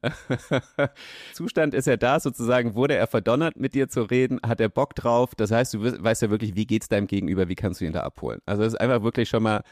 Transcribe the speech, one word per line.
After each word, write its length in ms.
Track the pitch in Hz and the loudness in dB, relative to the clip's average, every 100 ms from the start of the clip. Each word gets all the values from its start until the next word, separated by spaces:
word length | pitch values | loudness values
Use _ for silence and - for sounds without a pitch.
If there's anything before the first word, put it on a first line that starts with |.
<laughs> 1300 | 120 - - 127 - 135 - - 143 - - - - | -8 -6 -6 -6 -2 -4 -2 -2 -4 -4 -20 -20 -16
Zustand 420 | - 165 - 151 | -10 -4 0 0
ist 140 | 131 135 | 0 2
er 80 | 117 | 2
da, 240 | 120 151 | 4 2
sozusagen 560 | 143 - 117 123 120 104 | 0 -2 2 2 2 2
wurde 180 | 139 | 2
er 140 | 120 110 | 2 0
verdonnert, 480 | 113 104 127 160 - | 0 2 2 0 -2
mit 180 | 131 | -2
dir 140 | 139 131 | 0 0
zu 140 | 131 | -2
reden, 360 | 107 123 127 127 113 | 0 2 2 0 -2
hat 140 | 110 | 0
er 80 | 110 | 0
Bock 260 | - 139 | 0 -2
drauf. 400 | - 120 117 123 | -2 2 2 2
Das 160 | - 107 | 0 0
heißt, 240 | 113 127 | 2 0
du 80 | 107 | -2
we-, 220 | 113 - | -4 -2
weißt 180 | 95 113 | 0 0
ja 80 | 110 | 2
wirklich, 240 | 107 110 | 0 -2
wie 120 | 92 107 | -2 0
geht's 220 | 107 - | 0 0
deinem 200 | 104 101 | -2 0
Gegenüber, 400 | 98 85 92 90 | -2 0 0 0
wie 80 | 92 | -2
kannst 240 | 101 90 | -4 -4
du 40 | |
ihn 80 | 85 | -6
da 100 | 82 | -4
abholen. 380 | - - 64 55 - | -6 -8 -8 -8 -4
Also 160 | 101 | 0
das 120 | 110 | 0
ist 60 | 113 | 0
einfach 220 | 120 120 | 0 0
wirklich 260 | 113 117 113 | 0 0 0
schon 140 | 113 | 0
mal 200 | 113 107 - | 0 0 -4